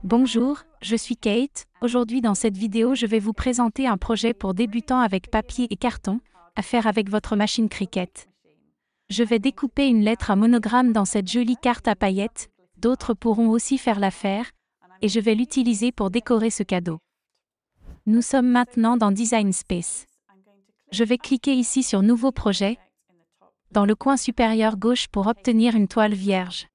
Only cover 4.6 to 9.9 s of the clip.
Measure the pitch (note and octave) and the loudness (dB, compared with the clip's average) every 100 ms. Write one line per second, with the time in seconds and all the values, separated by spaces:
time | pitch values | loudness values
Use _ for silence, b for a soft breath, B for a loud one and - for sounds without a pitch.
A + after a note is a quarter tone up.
4.6 | A#3 A3 - B3+ A#3 F#3+ - G#3+ A3 - | -2 -2 -2 0 4 2 2 -4 -2 -4
5.6 | B3 G3+ B3 - - G#3+ _ _ E3+ - | -4 -2 -4 -4 -4 -4 _ _ -12 -10
6.6 | G3 A#3+ A3 G#3 G3 G#3 - G#3 G#3+ - | -2 0 2 0 0 -2 -2 0 0 0
7.6 | G#3+ - F#3+ - F3+ - - _ _ _ | -2 -2 -6 -4 -6 -10 -20 _ _ _
8.6 | _ _ _ _ _ G3 A#3 A#3 C4 - | _ _ _ _ _ -2 0 2 0 -2
9.6 | C#4 - C#4 | -6 0 2